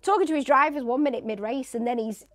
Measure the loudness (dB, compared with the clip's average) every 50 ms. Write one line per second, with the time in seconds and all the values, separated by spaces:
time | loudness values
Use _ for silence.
0 | 2 2 2 4 4 2 2 -2 2 4 4 4 4 2 0 -4 -2 -2 0 0
1 | 0 0 0 -2 -4 -6 -6 -6 -4 -6 -4 -6 -6 -6 -6 -4 -4 -2 -2 -2
2 | -4 -4 -6 -10 -14 _